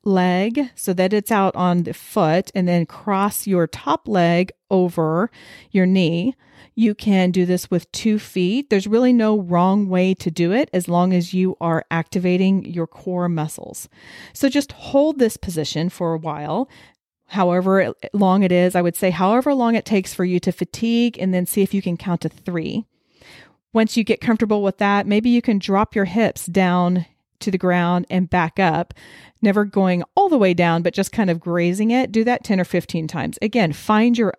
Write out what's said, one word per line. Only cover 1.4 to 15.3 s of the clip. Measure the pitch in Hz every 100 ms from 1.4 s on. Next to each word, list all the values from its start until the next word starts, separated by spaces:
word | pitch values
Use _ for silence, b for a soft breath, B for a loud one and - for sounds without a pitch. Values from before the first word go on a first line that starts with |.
| 190 -
on | 180 175
the | 165
foot | - - 214 156 170 - 196
and | 175
then | 175 160
cross | - 214 196 208 - 202
your | 180 160
top | - 294 320 240
leg | 185 170 170 185 - -
over | 190 180 170 156 165 233 B B B B
your | 190 185
knee. | 190 165 170 233 - b b b
You | 226 220 208
can | 214 190 180
do | 185 175
this | 180 -
with | 175 -
two | - 226 214
feet. | - 190 180 247 285
There's | 202 202
really | 226 254
no | 240 214 214
wrong | 175 175 185 202 196
way | 185 185 185
to | 175
do | 160 170
it | 226 -
as | 185 175
long | 175 185
as | 180 170 185
you | 185 -
are | 170 160 -
activating | 165 - 185 180 185 190 190 -
your | 170 165
core | - 185 180 175
muscles. | 165 156 - - - - B B B B
So | - 277
just | 285 -
hold | - - 277 311 285
this | 220